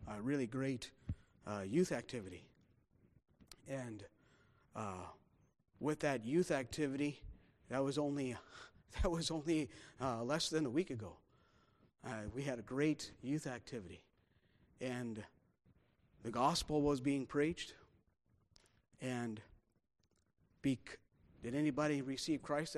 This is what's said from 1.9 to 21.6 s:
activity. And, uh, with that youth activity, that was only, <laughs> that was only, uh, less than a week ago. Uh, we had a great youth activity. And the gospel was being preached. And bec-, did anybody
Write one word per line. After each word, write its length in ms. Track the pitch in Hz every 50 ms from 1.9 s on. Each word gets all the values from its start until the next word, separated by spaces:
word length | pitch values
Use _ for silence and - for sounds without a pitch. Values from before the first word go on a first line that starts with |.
activity. 540 | 156 120 - - 131 117 95 92 90 82 - - _ _ _ _ _ _ _ _ _ _ - _ _ - _ _ _ _ - - - - -
And, 380 | - 135 135 127 120 110 101 98 - - _ _ _ _ _ _ _ _ _ _ _ -
uh, 320 | 110 110 101 92 90 90 87 - - _ _ _ _ - _ _ _ _ _ _ -
with 200 | 123 147 151 -
that 220 | - 147 135 120 110
youth 280 | 120 147 175 180 -
activity, 680 | 160 135 127 - - 160 151 139 135 139 147 147 139 - - - - - - - _ _ _ -
that 140 | 120 135 139
was 140 | 139 135
only, 400 | 151 147 143 143 143 135 127 117 - - - - - -
<laughs> 360 | - - - - - - -
that 80 | - 185
was 220 | 165 165 160 -
only, 380 | 160 160 139 170 165 156 143 - - - - - - -
uh, 240 | 123 131 117 113 120
less 260 | 123 151 160 - -
than 160 | 160 156 151
a 20 | 123
week 220 | 113 165 160 -
ago. 260 | 135 110 107 85 - - _ _ _ _ _ _ _ _ _ _ _ _ - _ _ _ -
Uh, 60 | 123 117 107 104 104 110
we 100 | 131 139
had 160 | 143 127 117
a 40 | 107
great 480 | - 127 135 151 156 147 - - - - -
youth 260 | - 127 147 156 -
activity. 560 | 143 123 117 - - 135 113 92 85 87 - - _ _ _ _ _ _ _ _ _ _ _ - _ - -
And 420 | - 131 123 123 123 117 107 110 - - - _ _ _ _ _ _ - _ _ _ _ _ _ _ _ _ - -
the 80 | 120
gospel 500 | 107 117 131 147 170 - - - 151 151
was 200 | 143 147 143 127
being 240 | 123 143 139 139 123
preached. 480 | - - 143 147 160 175 - - - - - - - _ _ _ _ _ _ _ _ _ _ _ _ _ - - _ _ _ _ _ - -
And 400 | 135 127 123 120 117 113 107 107 - - - - _ _ _ _ _ _ _ _ _ _ _ _ _ _ _ _ _ _ _ _
bec-, 380 | - 139 127 - - - - - _ _ _ _ - - - -
did 120 | 113 117 127
anybody 480 | 147